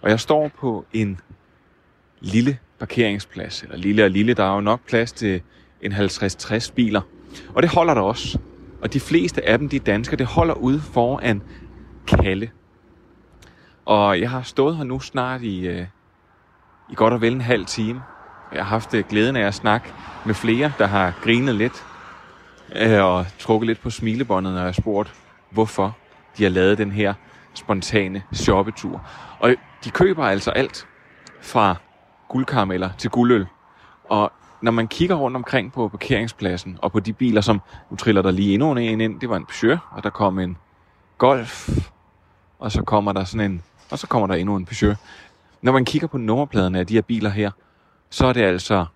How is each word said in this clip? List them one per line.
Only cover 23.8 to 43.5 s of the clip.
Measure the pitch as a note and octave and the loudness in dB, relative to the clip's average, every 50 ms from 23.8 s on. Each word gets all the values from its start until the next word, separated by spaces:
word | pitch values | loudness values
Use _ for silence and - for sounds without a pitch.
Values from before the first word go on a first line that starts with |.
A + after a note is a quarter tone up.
på | - B2 | -4 -10
smilebåndet, | A2+ - A2+ A2+ A2 A#2+ C3+ A#2+ G#2 F#2 F#2+ F#2+ F#2 | -8 -4 -4 -4 -2 -2 -2 -2 -2 -2 -2 -2 -4
når | F2+ | -4
jeg | F2+ F2+ | -4 -4
har | F2+ - | -2 -2
spurgt, | - A2+ G#2 G2 G#2 - - - _ _ _ _ _ _ | -2 0 0 -2 -2 -4 -8 -20 _ _ _ _ _ _
hvorfor | - G#2+ A2 A2 - - G2 G2 A2 - _ _ - - _ _ _ - | 0 0 0 0 0 -2 -2 -2 -2 -8 _ _ -20 -20 _ _ _ 0
de | G#2+ | 0
har | F#2+ | 2
lavet | F2+ F#2 F#2 F#2+ G#2 G#2 | 4 4 4 4 4 2
den | G#2+ G2+ | 0 -4
her | G2 G#2 G#2 G2 G2+ - _ - - - - _ _ | -2 -2 -2 -2 -2 -4 _ -20 -20 -20 -20 _ _
spontane | - - - G#2+ F#2+ F2+ - - A2 G2 F#2 F#2+ G2 F#2+ - | -20 -6 -4 -4 -4 -2 0 0 0 0 0 -4 -8 -10 -8
shoppetur. | - - - - G#2 F#2+ G2 A2 A2 - - F#2+ - - - - - - - - - - | -8 -2 2 4 4 4 2 0 -4 -8 -8 -8 -8 -10 -14 -16 -18 -20 -20 -20 -10 0
Og | - A#2 B2+ - - - - _ - | 2 2 2 2 0 -18 -20 _ -14
de | A3+ | -8
køber | - - F3+ G3 F#3 D#3+ C#3+ | 2 4 4 4 4 2 0
altså | G#2+ G2 G2+ - - | 0 0 0 0 -2
alt | - - C3+ - - - - - _ _ _ _ _ _ - - - - | -2 -2 -2 -2 -4 -14 -20 -20 _ _ _ _ _ _ -20 -20 -20 -20
fra | - - - B2 G#2+ G2 F2+ E2+ - _ _ _ _ _ _ _ _ _ | -20 -2 2 4 4 4 2 0 -6 _ _ _ _ _ _ _ _ _
guldkarameller | - C3 C3+ - - B2 G2+ F#2+ F#2 F2+ F#2 F#2 F#2+ - | -2 -2 -2 0 0 0 0 0 0 -2 -2 -4 -6 -6
til | - A2 | -8 -4
guldøl. | - B2 A#2+ A#2+ B2 G#2+ F#2+ F#2 _ _ _ _ _ _ - - - _ _ | 2 2 4 6 6 4 2 -2 _ _ _ _ _ _ -20 -20 -20 _ _
Og | - G#2+ G#2 G#2 - - _ _ _ - - | -2 0 2 2 0 -2 _ _ _ -18 -4
når | - A#2 | 0 0
man | A2+ A#2 A#2 A2+ | 2 2 0 -2
kigger | - - E3 F3+ G3 | 0 -2 0 0 2
rundt | D#3+ C#3 B2 B2+ B2+ | 0 0 -2 -4 -6
omkring | A#2+ - - C3 G2 A#2+ - | -6 -2 -2 -2 -2 -2 -4
på | C3 A#2 G#2 | -4 -4 -4
parkeringspladsen | - G2+ - - C3+ G#2 A2 A2+ - _ - F#2 F2+ F2+ - F#2+ F2+ E2+ | -4 -8 -4 -2 -2 -2 -2 -4 -6 _ -4 -4 -4 -4 -8 -12 -12 -6
og | - G2 | -6 -2
på | - A2 | -2 -2
de | F#2 A2 G#2+ | -2 -2 -4
biler, | - B2+ B2 A2 G#2+ | 0 0 2 2 2
som, | G2+ A#2 G#2+ G2 - - - - - _ | 4 2 0 0 -2 -10 -20 -20 -18 _
nu | - | -14
triller | - - A#2+ G#2 G2 | -4 0 2 2 4
der | F#2 G2 | 4 2
lige | F#2 F#2 G2+ G2+ G2 | 2 2 2 2 2
endnu | G#2 C#3 D#3+ | 2 2 2
en | C#3+ B2 A#2+ A2+ A2 A2 | 0 0 -2 -2 0 0
ind, | A2 A2 G#2 E2+ | -2 -2 -2 -6
det | B2 A#2+ | -6 -4
var | A2 F2+ | -4 -6
en | - | -6
Peugeot, | - - - - A2+ C#3+ E3+ - - | -8 -8 0 2 2 2 2 -2 -10
og | - G2+ - | -16 -8 -8
der | G#2 | -8
kom | - - G#2+ G2 F#2+ F#2+ | -2 2 2 2 2 0
en | F#2 F2+ F2+ - _ _ _ _ _ _ _ _ _ _ _ _ | -4 -4 -6 -10 _ _ _ _ _ _ _ _ _ _ _ _
Golf, | - B2+ C#3 C3 A2+ A2+ - - - - - - - - - _ _ _ _ _ _ _ _ _ _ _ _ _ | 4 4 4 2 0 -6 -12 -12 -6 -4 -2 -2 -4 -4 -12 _ _ _ _ _ _ _ _ _ _ _ _ _
og | - A2 | -8 -4
så | G#2+ G#2+ | -2 -2
kommer | - - - G#2+ G2+ G#2 | -2 2 2 2 2 2
der | G2 F#2+ F#2 | -2 -2 -4
sådan | F#2 - A2+ G#2+ G2+ | -4 -2 -2 -2 -2